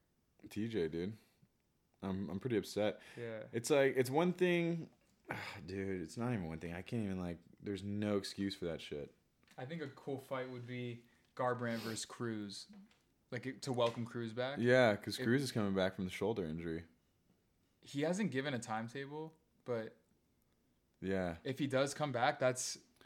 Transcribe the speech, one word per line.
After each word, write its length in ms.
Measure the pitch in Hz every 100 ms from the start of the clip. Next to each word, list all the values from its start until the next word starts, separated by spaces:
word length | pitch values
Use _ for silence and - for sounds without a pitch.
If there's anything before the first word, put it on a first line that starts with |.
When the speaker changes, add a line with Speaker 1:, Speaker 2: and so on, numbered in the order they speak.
| _ _ _ _ -
Speaker 1:
T 180 | 104 113
J, 200 | 107 80
dude. 240 | 82 95 113 _ _ _ _ _ _ _ -
I'm, 260 | 98 95 98
I'm 100 | 95
pretty 180 | 127 107
upset. 420 | - 104 104 - - 120
Speaker 2:
Yeah. 240 | 117 110 -
Speaker 1:
It's 180 | 117 117
like, 240 | 143 139 131
it's 140 | 120
one 220 | 143 180
thing, 560 | 170 180 175 165 165 - _ _ _ -
<sighs> 380 | 113 - 101 80
dude, 360 | 98 98 92
it's 140 | 80 -
not 140 | 120
even 140 | 110 82
one 120 | 80
thing. 160 | 85
I 80 | 87
can't 220 | - 120
even, 140 | 101 92
like, 180 | 87 82 - -
there's 200 | 98 95
no 340 | 101 104 104 101
excuse 380 | - - 98
for 120 | - 85
that 140 | 78
shit. 300 | - 73 69 _ _ _ _ -
Speaker 2:
I 80 |
think 160 | 131 170
a 60 | 135
cool 300 | - 147 127
fight 320 | - 131 127
would 160 | 123 120
be 340 | 123 123 120 - _ _ -
Garbrandt 420 | 123 120 120 113
versus 260 | 113 107
Cruz. 640 | - - 117 107 101 98 - - - _ _ _ -
Like, 160 | 120 131
it, 160 | -
to 100 | 139
welcome 320 | 123 117 120
Cruz 280 | 117 120 113
back. 260 | 113 127 139
Speaker 1:
Yeah, 340 | 120 127 117 104
'cause 220 | 107 101
Speaker 2:
If 60 |
Speaker 1:
Cruz 180 | 120 113
is 80 | 127
coming 240 | 117 101
back 220 | 95 92 -
from 80 |
the 60 | 92
shoulder 340 | - 98 107
injury. 400 | 80 82 85 82 85 _ _ _ _ _ _ _ _ _
Speaker 2:
He 220 | - 139
hasn't 280 | 156 185 185
given 200 | 131 143
a 40 | 120
timetable, 760 | 117 110 113 139 139 151 160 - _ _
but 320 | - 117 110 - _ _ _ _ _ _ _ _ _ -
Speaker 1:
Yeah. 360 | 92 95 90 82
Speaker 2:
if 160 | 139 131
he 80 | 139
does 280 | 131 139
come 180 | - 147
back, 260 | 120 135 147
that's 400 | 127 127 - - _ _